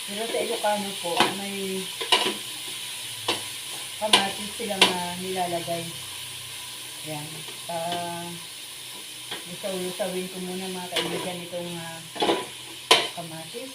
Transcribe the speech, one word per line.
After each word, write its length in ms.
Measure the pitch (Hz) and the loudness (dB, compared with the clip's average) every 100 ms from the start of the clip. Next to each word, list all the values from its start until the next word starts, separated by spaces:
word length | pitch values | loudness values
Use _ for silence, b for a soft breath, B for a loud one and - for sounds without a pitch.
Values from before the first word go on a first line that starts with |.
Pero 240 | - 202 226 | -4 -2 2
sa 160 | 233 | 2
Ilocano 480 | 220 226 208 208 196 190 | 2 4 6 4 2 -2
po, 160 | 175 170 190 196 | 0 6 6 6
may 400 | 196 196 196 190 185 - 226 - - 208 - - - - - - - - - - - - - - - - | -2 0 0 0 -2 -2 4 6 6 0 -4 -6 -6 -6 -6 -6 -6 -4 0 0 -2 -6 -6 -6 -6 -2
kamatis 480 | 214 202 196 - 208 - | 4 6 4 0 -4 -2
silang, 240 | 226 190 | -2 6
ah, 320 | 190 180 175 180 | 6 6 0 -2
nilalagay. 600 | 185 185 175 170 170 170 170 170 - - - - - - - - - - 151 | -2 0 2 0 0 -2 -2 -6 -6 -6 -6 -8 -8 -8 -8 -8 -8 -8 -6
Ayan. 200 | 151 156 156 - - | -6 -6 -6 -8 -8
Pa, 160 | - 170 165 175 170 170 175 170 - - - - - - - - - - 175 | -4 -2 0 0 0 -4 -6 -6 -8 -10 -10 -10 -10 -10 -10 -10 -8 -8 -6
lusaw-lusawin 800 | 175 202 185 180 180 190 180 185 | -6 -2 0 0 0 0 0 -2
ko 100 | 185 | -4
muna, 240 | 180 185 185 | -2 -2 -2
mga 240 | 180 180 | -4 0
kaibigan, 520 | 175 170 170 180 175 175 | 0 2 0 -2 -4 -4
itong, 240 | 175 175 170 | -4 -4 -4
ah, 200 | 165 165 - - - - - - - - - - - - | -6 -8 -8 2 4 4 2 -8 -10 -10 6 8 8 -4
kamatis. 560 | 165 160 160 240 269 | -6 -6 -6 -6 -8